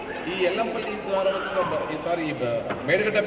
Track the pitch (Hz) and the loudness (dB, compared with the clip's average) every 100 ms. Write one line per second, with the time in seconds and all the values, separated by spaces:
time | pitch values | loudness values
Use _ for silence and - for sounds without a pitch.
0 | 175 185 156 190 180 202 226 226 214 208 | -8 -8 -6 0 2 2 0 -2 -4 -6
1 | 185 190 190 190 175 190 175 151 139 151 | 0 2 2 2 0 0 0 0 -2 -4
2 | 165 170 156 127 120 117 107 110 127 180 | -2 0 0 -2 0 0 -2 -4 2 2
3 | 214 208 | 4 2